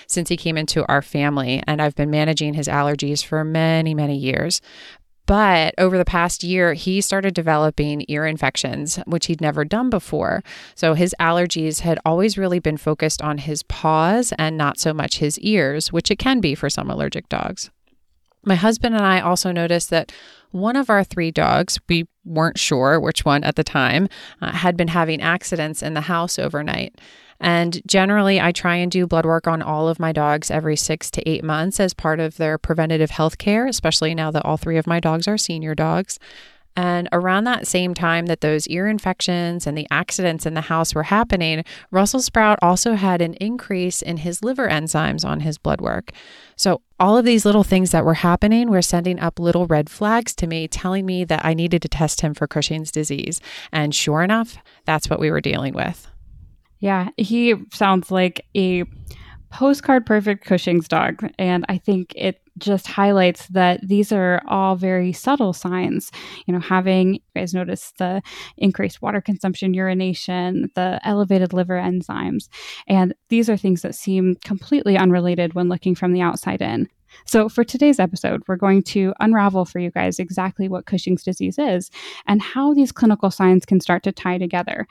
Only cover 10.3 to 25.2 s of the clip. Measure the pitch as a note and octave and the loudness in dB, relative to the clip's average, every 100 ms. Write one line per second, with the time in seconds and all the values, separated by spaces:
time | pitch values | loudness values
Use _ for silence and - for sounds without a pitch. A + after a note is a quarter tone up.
10.3 | - - - - - D#3+ D#3 F3 - E3 | -2 -6 -16 -20 -2 2 4 2 2 2
11.3 | E3+ F3+ E3 D#3 D3+ E3+ D#3+ E3 E3+ G#3+ | 2 0 0 -2 -2 -2 0 2 2 2
12.3 | G3 F#3+ F3+ D#3 D3+ D3+ D3+ D#3 - D3+ | 0 0 0 -2 -2 -2 -2 -2 -2 -4
13.3 | D3 D3 D3 - - D#3 D#3+ E3+ A3+ A#3+ | -6 -6 -6 -8 -2 2 4 4 2 0
14.3 | - D#3 D#3 C#3+ - D#3+ D#3 C#3+ - D3 | -2 -2 0 -2 -2 -2 -2 -4 -2 -2
15.3 | - G#3 G#3 C3+ D3 - E3+ - G3+ C4 | -2 0 2 2 -2 -2 -2 0 0 2
16.3 | B3+ E3+ C#3 C#3 - C#3 C3+ C#3+ - - | 2 2 0 -2 -4 -4 -4 -4 -6 -6
17.3 | - - F#3+ - _ _ _ _ _ _ | -6 -6 -8 -14 _ _ _ _ _ _
18.3 | _ G3+ F3+ G#3+ A3+ A#3+ A3 G3 F#3 E3+ | _ 0 4 4 2 0 2 2 2 2
19.3 | F3+ F#3 F3 E3+ E3+ - E3 - - - | 0 0 0 0 0 0 -2 -2 -10 -20
20.3 | - _ F#3 G#3+ C4+ C4 G3+ F#3 - E3 | -20 _ -4 0 0 2 2 2 -2 -2
21.3 | D#3 - C#3+ F3+ - - E3+ E3 _ - | 2 2 2 0 -4 0 0 -2 _ -6
22.3 | D#3 E3 - - C3+ C3+ D#3+ D3+ - D3+ | 0 0 0 0 2 4 2 2 0 0
23.3 | C#3+ D#3 D#3 - D3 B2+ D3+ G3 - - | 2 0 -2 0 0 2 2 0 -4 -20
24.3 | - - E3+ F3+ F3 E3+ E3+ D#3+ D#3 | -10 -8 -2 0 0 0 0 0 0